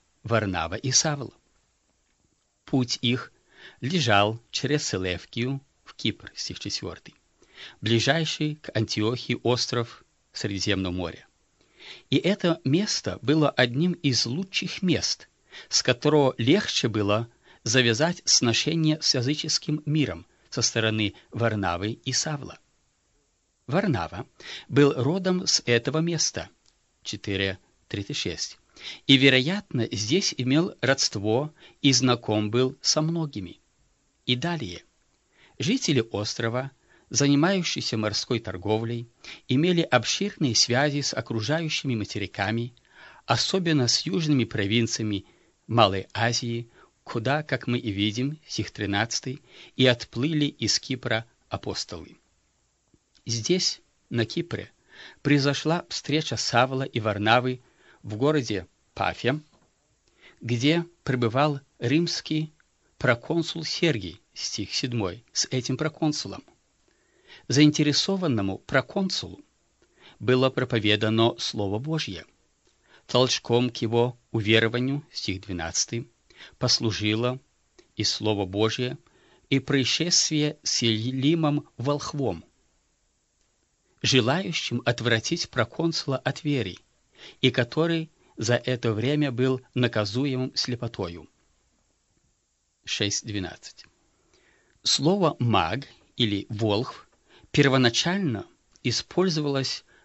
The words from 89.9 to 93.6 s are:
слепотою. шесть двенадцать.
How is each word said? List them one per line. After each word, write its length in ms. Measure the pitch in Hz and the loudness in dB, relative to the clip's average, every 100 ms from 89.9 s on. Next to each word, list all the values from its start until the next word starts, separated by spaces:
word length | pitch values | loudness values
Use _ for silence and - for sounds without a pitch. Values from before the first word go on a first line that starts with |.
| 113 98 120 143 127 127 | 0 -2 -2 -2 -2 -4
слепотою. 760 | - - 120 117 - 87 87 - _ _ _ _ _ _ _ _ _ _ _ _ _ _ _ | -4 -4 -4 -6 -6 -8 -8 -18 _ _ _ _ _ _ _ _ _ _ _ _ _ _ _
шесть 400 | - - 104 - - | -8 -4 -2 -2 -6
двенадцать. 580 | 101 90 - | -8 -8 -12